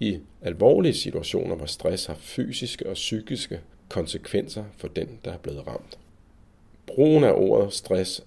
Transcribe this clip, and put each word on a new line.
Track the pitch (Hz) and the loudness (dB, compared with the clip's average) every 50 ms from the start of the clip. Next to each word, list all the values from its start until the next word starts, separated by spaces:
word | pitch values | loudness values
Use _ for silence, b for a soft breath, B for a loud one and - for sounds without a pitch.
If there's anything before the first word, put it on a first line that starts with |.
i | 110 104 92 82 - - - - | -4 -2 -2 -4 -8 -14 -18 -10
alvorlige | - 87 85 - 104 123 165 196 180 151 - | -8 -8 0 4 6 6 8 6 6 4 2
situationer, | - - - 85 82 80 - - 90 87 90 85 | 0 -2 -4 -6 -6 -4 -2 -2 -2 -2 -2 -4
hvor | - - | -6 -6
stress | - - - - 80 92 87 - | -8 -8 -4 -2 -2 -2 -2 -4
har | - 78 | -8 -10
fysiske | - - - - 131 123 - - - 127 113 - - - - | -10 -12 -8 -6 -6 -4 -4 -6 -6 -8 -8 -8 -8 -8 -8
og | 95 | -8
psykiske | - - - 117 110 107 - 135 - - - - 87 - - - - - - | -6 -4 -4 -4 -4 -4 -6 -8 -8 -6 -8 -10 -12 -12 -16 -20 -20 -18 -8
konsekvenser | - 95 85 80 - 80 - - - 101 - - - 110 104 101 - | -6 -4 -4 -4 -6 -10 -6 -2 -2 -2 -2 -2 -6 -10 -12 -12 -12
for | - - - | -12 -12 -8
den, | - - - - 117 110 - | -6 -6 -6 -6 -8 -12 -12
der | 92 | -10
er | 90 87 | -10 -10
blevet | - - 71 69 - | -10 -10 -10 -10 -10
ramt. | - - - - - - - - _ _ _ _ _ _ - - _ _ _ _ - - - _ | -10 -10 -10 -12 -16 -20 -20 -20 _ _ _ _ _ _ -20 -20 _ _ _ _ -20 -20 -18 _
Brugen | - - 123 143 156 156 151 139 | -2 4 4 6 8 8 8 8
af | 110 | 6
ordet | 80 - 95 98 113 101 101 101 | 6 6 4 6 4 4 4 2
stress | - - - - 95 92 92 - - - - | -2 -6 -2 0 0 0 0 -2 -6 -8 -10